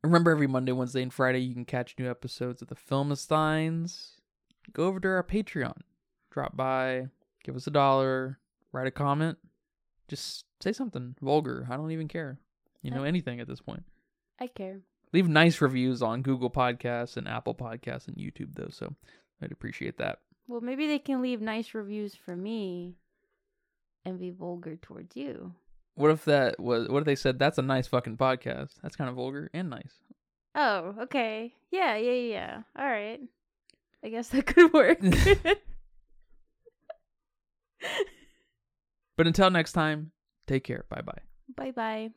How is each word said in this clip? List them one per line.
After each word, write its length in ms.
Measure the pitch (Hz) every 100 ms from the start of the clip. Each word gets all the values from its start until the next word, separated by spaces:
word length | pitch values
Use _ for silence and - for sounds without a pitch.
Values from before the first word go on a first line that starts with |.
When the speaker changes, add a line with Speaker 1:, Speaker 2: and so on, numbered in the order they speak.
Speaker 1:
Remember, 280 | 151 170 170
every 160 | 151 143
Monday, 260 | 131 127
Wednesday, 300 | 127 123 131
and 100 | 127
Friday, 280 | - 127 127
you 120 | 127
can 140 | 123 120
catch 320 | 127 120 -
new 100 | 127
episodes 520 | 120 123 - 123 120
of 60 | 120
the 60 |
Filmistines. 1400 | - - 135 143 139 - 156 156 156 160 165 170 - - _ _ _ _ _ -
Go 120 | - 175
over 120 | 190
to 80 | 190
our 140 | 185
Patreon. 580 | 180 202 202 165 120 - - _ _ _ _
Drop 260 | - 135 -
by, 520 | 131 131 131 127 131 _ _ _
give 120 | - 131
us 100 | 147
a 40 |
dollar, 680 | 147 139 135 135 131 131 135 _ _ _
write 140 | 131 131
a 40 |
comment. 480 | - 143 143 160 - _ _ _ _ _ _ -
Just 360 | 139 - - - _
say 100 | 175
something 440 | 220 254 - 123 123
vulgar. 460 | 135 151 147 123 123
I 60 | 127
don't 140 | 156
even 180 | 160 156
care. 300 | - 143 135 _ _ _ _
You 80 | 139
know, 100 | 131
Speaker 2:
I 40 | 139
Speaker 1:
anything 320 | 180 139 120
at 80 | 120
this 120 | 127
point. 220 | - - - _ _ _ _ _
Speaker 2:
I 80 | 247
care. 360 | - 190 196 _ _ _
Speaker 1:
Leave 140 | 170 180
nice 320 | 151 170 156
reviews 400 | 139 127 127 120
on 200 | 117 117
Google 280 | 131 131 123
Podcasts 680 | 131 123 123 123 120 120 -
and 100 | 101
Apple 280 | 117 -
Podcasts 520 | - 113 117 - 131 -
and 80 | -
YouTube, 360 | - - -
though, 140 | - -
so 240 | - - 143 _ _ _ _
I'd 80 | -
appreciate 440 | - - - - -
that. 220 | - - _ _ -
Speaker 2:
Well, 140 | 240
maybe 260 | 240 269 302
they 120 | 294
can 200 | - 262
leave 180 | 254 240
nice 340 | 220 220 226
reviews 400 | 220 202 214 208
for 220 | - - 175
me 580 | 196 226 196 175 175 175 _ _ _ _ _ _ _ _ _ _
and 140 | 185 185
be 120 | 180
vulgar 460 | 180 175 175 170 165
towards 400 | - - 175 247
you. 380 | 285 - 180 175 _ - _ -
Speaker 1:
What 160 | 147
if 120 | 156 -
that 340 | 147 127 -
was, 280 | 120 117 117
what 120 | 135
if 40 |
they 120 | 151 139
said, 220 | 135 127
"That's 200 | 139 -
a 40 |
nice 260 | 135 131 123
fucking 280 | 123 120 113
podcast"? 560 | 131 127 123 127 139 _
That's 120 | - -
kinda 160 | 131
vulgar 380 | 127 127 139 151
and 160 | 165 180
nice. 240 | 123 - _ _ - _ _ _
Speaker 2:
Oh, 400 | 294 269 202 170 208
okay. 540 | 254 277 226 220 233 _ _
Yeah, 240 | 370 330 214
yeah, 160 | 240
yeah. 500 | 254 240 196 - - - -
All 80 | 277
right. 340 | 220 208 240 254 _ _ _ _ _ _ _
I 40 | 220
guess 180 | 226 233
that 180 | 262 -
<laughs> 80 |
could 180 | - 339
work. 280 | 320 202 330
Speaker 1:
<laughs> 560 | 190 - 381 392 330 403 - - - - _ - _ - _ _ 466 _ _ - _ _ _ _ _ _ _ _ - - 392 _ _ _ _ _ _ _ _ _ _ -
But 100 | 165
until 240 | 165 190
next 220 | 180 156
time, 400 | 175 156 151 156 _ _ _ -
take 160 | 135
care. 220 | - - -
Bye-bye. 340 | - - - - - - 254
Speaker 2:
Bye-bye. 540 | 269 247 220 220 220